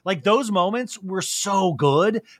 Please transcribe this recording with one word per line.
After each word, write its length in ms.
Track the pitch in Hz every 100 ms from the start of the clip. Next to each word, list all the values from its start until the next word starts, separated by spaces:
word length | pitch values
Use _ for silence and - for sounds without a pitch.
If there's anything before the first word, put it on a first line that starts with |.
like, 180 | 180 180
those 300 | 190 240 240
moments 480 | 190 180 233 247 -
were 180 | 190 185
so 500 | - - 202 196 185
good 500 | 151 147 143 202 220 - -